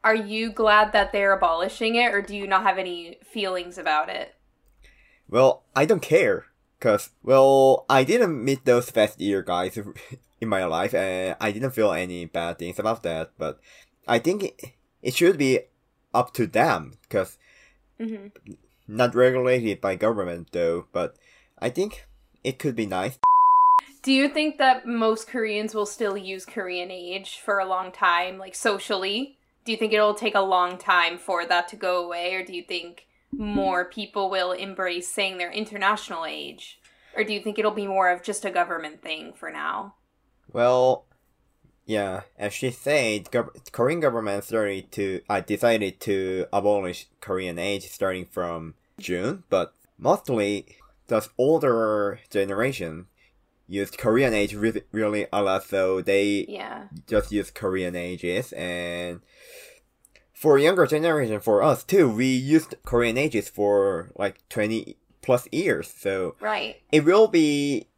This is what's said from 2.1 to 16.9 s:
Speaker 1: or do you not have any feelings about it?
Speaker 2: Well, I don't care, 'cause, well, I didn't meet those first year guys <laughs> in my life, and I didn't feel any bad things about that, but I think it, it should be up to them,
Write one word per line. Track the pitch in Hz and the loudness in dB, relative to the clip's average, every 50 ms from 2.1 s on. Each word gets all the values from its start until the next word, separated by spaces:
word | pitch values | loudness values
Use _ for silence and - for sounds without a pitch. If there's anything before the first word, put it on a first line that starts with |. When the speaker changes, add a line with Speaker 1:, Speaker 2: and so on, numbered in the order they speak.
Speaker 1:
or | 202 202 | 2 -2
do | 202 202 202 | -4 -4 -10
you | 202 196 196 | -10 -4 0
not | 196 190 220 | 0 2 2
have | 196 185 190 | 2 0 0
any | 185 180 175 175 170 170 180 _ | -4 -6 -8 -10 -12 -16 -20 _
feelings | _ - - 226 196 190 185 180 175 180 175 185 | _ -10 -6 -4 -4 -2 -4 -6 -8 -10 -14 -6
about | 165 160 151 151 165 - | -2 0 0 0 0 -2
it? | - - - - _ _ _ _ _ _ _ _ _ _ - - _ _ _ _ _ _ _ - | -6 -8 -10 -10 _ _ _ _ _ _ _ _ _ _ -20 -20 _ _ _ _ _ _ _ -2
Speaker 2:
Well, | - 117 135 131 - - _ _ _ | 2 4 6 6 4 2 _ _ _
I | 135 147 | 0 2
don't | 160 220 170 | 4 2 0
care, | - - 151 185 170 110 95 82 - _ _ _ _ _ _ _ | 2 4 4 4 4 4 0 -2 -4 _ _ _ _ _ _ _
'cause, | - 117 104 101 - - _ _ | 0 2 2 2 -2 -8 _ _
well, | - - 131 135 135 135 139 135 135 135 127 - - - | 2 4 6 8 8 8 8 8 8 6 6 4 2 4
I | 135 131 | 4 4
didn't | 131 - 220 247 233 180 156 127 107 | 4 4 4 2 2 2 0 -2 -2
meet | 135 139 131 _ | -2 -2 0 _
those | 127 120 123 123 - | 4 4 4 2 0
first | - 117 104 101 - - | 2 2 2 2 0 -4
year | 87 101 101 98 | -2 0 0 0
guys | 87 - 87 87 92 95 - 113 101 104 - - - - | 0 -2 -2 -2 -2 -4 -6 -10 -12 -12 -16 -18 -18 -18
<laughs> | 127 - _ _ _ _ | -20 -20 _ _ _ _
in | 117 113 | -4 -2
my | 101 95 92 | 0 0 0
life, | 87 80 82 92 104 - | 0 0 0 0 0 0
and | 82 95 95 92 92 92 92 - - | 0 0 0 -2 -2 -4 -4 -4 -2
I | - 107 | -2 -2
didn't | 101 110 131 131 | -2 -2 -4 -4
feel | 127 117 107 101 | 0 2 2 2
any | 85 80 92 90 90 87 85 | 2 0 -2 -4 -6 -10 -10
bad | 80 - 85 82 85 85 - | -6 -4 -4 -4 -4 -6 -6
things | 85 87 87 - | -8 -8 -6 -4
about | 98 110 117 110 - | -2 -2 -2 -2 -4
that, | 87 82 80 80 - _ _ | -6 -4 -4 -6 -8 _ _
but | 80 76 - _ _ _ - - _ _ _ _ _ - | -8 -8 -8 _ _ _ -20 -20 _ _ _ _ _ 0
I | 117 117 | 0 0
think | 117 160 190 208 - | 2 0 -2 -2 -6
it, | - _ - - - _ _ _ _ _ _ | -10 _ -14 -20 -20 _ _ _ _ _ _
it | - 123 127 | -6 -4 0
should | - 175 170 196 147 | 4 4 4 4 4
be | 143 131 127 - - _ _ _ _ _ _ _ _ _ - | 2 2 2 2 0 _ _ _ _ _ _ _ _ _ -2
up | 120 123 - - | -2 -2 0 -2
to | - 117 90 | -2 -2 0
them, | - 107 135 165 117 85 76 65 | 2 2 2 2 2 -2 -4 -12